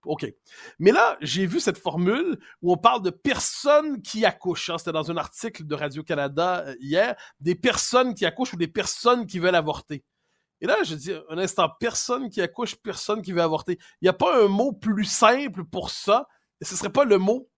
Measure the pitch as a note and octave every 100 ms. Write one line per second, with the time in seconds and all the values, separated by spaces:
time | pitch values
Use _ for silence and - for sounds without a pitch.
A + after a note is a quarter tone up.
0 | - D#3 B2+ - _ - - _ F3 C#4+
1 | A4+ - D3+ C#3+ F#3+ B3+ A#3+ F3 F3+ D#3
2 | F3+ A#3+ F4+ B3 - - E3+ F3+ A3 B3
3 | F#3 F3 - C4 - - C#4+ D4+ D#4 C4
4 | - G#3+ G#3+ - F#3 E3+ - E3 F3 D#3+
5 | D3+ E3+ D3 - A3+ A3+ D#3 D3 D3 C#3
6 | D3+ D3+ C#3+ C#3+ F3 F3+ C#3 B2 C3+ D#3+
7 | A3+ A#3 - _ D3 F3 B3+ A#3 - B3
8 | B3+ G#3+ F3 - B3+ E3+ E3+ G#3+ F#3+ -
9 | A#3 B3 G3+ F#3 F3 F3 D#3 C#3+ - D3
10 | _ _ _ _ _ _ G#3 F4 F#4+ D#3
11 | D3 E3+ D#3 D#3+ F#3 - E3+ - A#3 A3
12 | - B3 B3+ - F3 - - - - F3+
13 | - G#3+ F3 F3 E3 D#3 - F3 - _
14 | F3+ F#3 F4+ D4 G#3 G3 C4 A3 A3 G#3
15 | G#3 - A3 B3+ C#4 F3+ E3 F3+ - -
16 | - A3 C#4+ _ _ _ - F#3 G3 G3+
17 | C#4+ G3+ F#3+ B3 C4